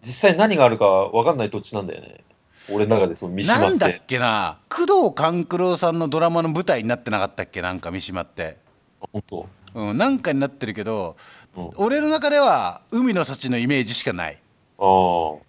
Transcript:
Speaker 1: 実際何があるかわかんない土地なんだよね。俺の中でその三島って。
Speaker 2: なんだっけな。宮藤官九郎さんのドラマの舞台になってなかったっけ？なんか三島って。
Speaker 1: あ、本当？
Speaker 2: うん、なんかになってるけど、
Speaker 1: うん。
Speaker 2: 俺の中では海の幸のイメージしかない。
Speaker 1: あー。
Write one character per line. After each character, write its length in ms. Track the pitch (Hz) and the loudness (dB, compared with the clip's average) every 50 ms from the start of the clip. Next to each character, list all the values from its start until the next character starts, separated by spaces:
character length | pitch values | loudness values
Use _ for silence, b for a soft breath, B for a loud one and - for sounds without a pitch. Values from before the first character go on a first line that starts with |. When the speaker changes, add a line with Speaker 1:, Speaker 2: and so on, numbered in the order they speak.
Speaker 1:
実 300 | - 123 123 - - 202 | -10 -8 -6 2 4 4
際 60 | 175 165 | 4 6
何 180 | 208 220 202 | 2 2 4
が 80 | 160 135 | 6 6
あ 40 | 120 | 4
る 80 | 113 104 | 6 6
か 80 | 107 | 4
わ 360 | 101 95 95 98 92 - 113 | 4 4 4 2 2 0 2
か 120 | 117 160 165 | 2 2 0
ん 20 | |
な 80 | 135 110 | 0 -2
い 60 | 101 | -4
土 100 | - 104 | -4 -8
地 140 | 98 - - | -10 -6 -8
な 80 | 104 | -8
ん 40 | 98 | -8
だ 80 | 87 80 | -8 -12
よ 60 | 80 | -14
ね。 240 | - - - - _ _ _ _ _ _ b b b - | -16 -20 -20 -20 _ _ _ _ _ _ b b b -6
俺 160 | 101 104 107 | -2 0 2
の 80 | 104 113 | 4 4
中 140 | 104 95 87 | 4 4 2
で 80 | 82 | 0
そ 100 | - - | -6 -8
の 80 | 90 90 | -8 -6
三 80 | 95 | -2
島 120 | - 170 226 | 2 2 4
っ 20 | - | 4
て。 60 | - | 4
Speaker 2:
な 60 | 95 | 2
ん 60 | 381 254 | 4 2
だ 100 | 185 156 | 2 0
っ 60 | 87 87 _ | -2 -4 _
け 140 | - 127 123 | -6 -4 0
な。 380 | 123 120 110 104 98 82 78 _ _ _ | 0 0 0 0 -2 -4 -6 _ _ _
宮 160 | - - 349 | -4 -2 0
藤 260 | 311 403 381 330 202 | 2 4 4 4 2
官 320 | 143 - 151 165 170 175 175 | 0 0 -2 0 0 -2 -4
九 140 | - 175 175 | -4 -2 -2
郎 180 | 185 185 175 | 0 0 0
さ 140 | - 185 170 | 0 0 0
ん 80 | 165 170 | 0 0
の 80 | 165 | -2
ド 140 | 151 147 160 | -2 0 0
ラ 100 | 160 170 | 0 2
マ 120 | 170 170 | 2 0
の 60 | 165 160 | -2 0
舞 140 | 151 165 | -2 -2
台 220 | 185 - 160 123 107 | 0 0 0 0 0
に 40 | 113 | -2
な 60 | 120 | -4
っ 80 | 120 | -4
て 80 | - 120 | -4 -4
な 80 | 107 104 | -2 -2
か 60 | 95 | -2
っ 100 | 101 - | -2 -4
た 80 | - | -10
っ 40 | 95 | -12
け？ 140 | - - 95 | -10 -8 -6
な 120 | 87 90 | -6 -6
ん 80 | 92 95 | -6 -6
か 100 | - 85 | -8 -8
三 100 | 90 95 | -8 -8
島 200 | - - 92 90 | -10 -8 -8 -8
っ 20 | 85 | -8
て。 320 | _ _ - 85 - - _ _ _ _ _ _ _ _ _ | _ _ -10 -10 -10 -10 _ _ _ _ _ _ _ _ _
Speaker 1:
あ、 40 | - - | -20 -12
本 120 | - 208 - _ | -12 -12 -12 _
当？ 200 | 101 85 78 92 _ _ _ - 98 | -12 -14 -14 -14 _ _ _ -18 -12
Speaker 2:
う 180 | 117 107 104 | -8 -8 -6
ん、 60 | 107 143 | -2 0
な 100 | 208 269 | 0 0
ん 120 | 277 254 | 0 -2
か 120 | - 175 | -2 -2
に 60 | 147 135 | -2 -2
な 80 | 139 | -2
っ 40 | 139 | -4
て 140 | - - - | -6 -8 -8
る 80 | 110 | -8
け 120 | 101 110 104 | -8 -8 -6
ど、 320 | 110 113 107 95 85 80 B B B B B B B _ | -6 -4 -4 -6 -8 -10 B B B B B B B _
Speaker 1:
う 40 | 92 | -12
ん。 100 | 87 82 - | -12 -12 -6
Speaker 2:
俺 260 | - 196 226 269 302 | -4 -2 0 0 0
の 80 | 302 302 | 0 0
中 220 | 311 311 277 294 | 0 0 0 2
で 80 | 294 294 | 2 4
は 440 | 285 240 175 131 104 87 87 - _ _ | 4 4 4 2 0 -2 -6 -8 _ _
海 220 | - 226 254 254 214 | -2 0 0 2 2
の 100 | 180 156 | 0 -2
幸 260 | - 135 - - 131 | -2 -6 -8 -4 -4
の 80 | 127 117 | -2 0
イ 80 | 117 | 0
メ 140 | 127 143 135 | 0 0 0
ー 40 | 123 | -2
ジ 100 | 104 120 | -2 -4
し 100 | - - | -4 -2
か 80 | - | -2
な 180 | 101 90 85 80 | -4 -4 -6 -8
い。 80 | 76 _ _ _ _ _ _ _ _ - | -10 _ _ _ _ _ _ _ _ 0
Speaker 1:
あ 40 | 101 | 4
ー。 540 | 98 95 95 92 90 87 85 82 78 76 73 _ | 6 6 6 6 4 2 0 -2 -2 -6 -10 _